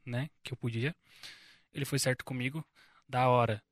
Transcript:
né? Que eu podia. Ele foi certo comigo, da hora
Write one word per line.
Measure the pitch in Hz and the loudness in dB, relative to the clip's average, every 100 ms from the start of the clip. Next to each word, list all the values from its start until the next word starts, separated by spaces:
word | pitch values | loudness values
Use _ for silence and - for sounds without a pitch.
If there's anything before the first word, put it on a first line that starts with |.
né? | 123 120 151 - | -8 -6 -6 -10
Que | - | -12
eu | 127 | -6
podia. | 123 113 139 - _ - - - - _ _ | -4 -2 -4 -6 _ -20 -20 -20 -20 _ _
Ele | 151 | -8
foi | 135 139 | -4 0
certo | 131 127 | 0 -2
comigo, | - 127 131 156 - _ _ _ - | -4 -6 -4 -6 -10 _ _ _ -4
da | 127 127 | 2 6
hora | 123 113 104 - | 6 4 0 -6